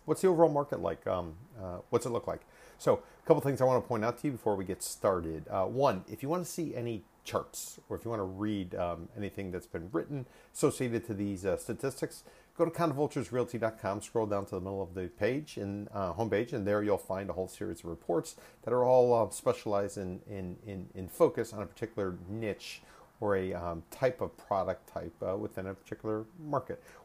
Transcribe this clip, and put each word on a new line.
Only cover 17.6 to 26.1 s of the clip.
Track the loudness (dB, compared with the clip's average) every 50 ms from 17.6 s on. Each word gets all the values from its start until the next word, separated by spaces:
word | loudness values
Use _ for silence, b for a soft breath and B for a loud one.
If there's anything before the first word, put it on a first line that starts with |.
| -6 -6 -6 -6
of | -8
reports | -8 -8 -6 -2 0 0 0 0 -2 -8 B B B B B B
that | 0 2
are | 4 6
all, | 8 8 8 8 8 8
uh, | 6 4 2
specialized | -2 -2 0 0 0 0 0 0 0 2 0 0 -4
in, | -6 -6 -6 -6 -8 -10
in, | -10 -10 -8 -8 -8 -8 -10 -10
in, | -10 -10 -10 -10 -10 -10
in | -10 -10
focus | -2 4 6 6 6 6 4 -2 -2 -4
on | -8 -8
a |
particular | -8 -8 -8 -8 -6 -4 -2 -2 -2 -4 -6 -8
niche | -8 -6 -4 -4 -4 -4 -4 -8 -14 -14 -14 B B B B B B B -2
or | 0 2 2
a, | 2 2 0 -2
um, | -4 -4 -4 -4 -6 -8 -12
type | -4 2 2 2 2 0
of | -4 -6 -6
product | -6 -4 0 0 0 2 0 -2 -4 -6
type, | -10 -10 -8 -8 -8 -8 -6 -4
uh, | -2 -2
within | -2 -4 -6 -6 -6 -8
a | -8 -8
particular | -10 -10 -12 -10 -6 -4 -2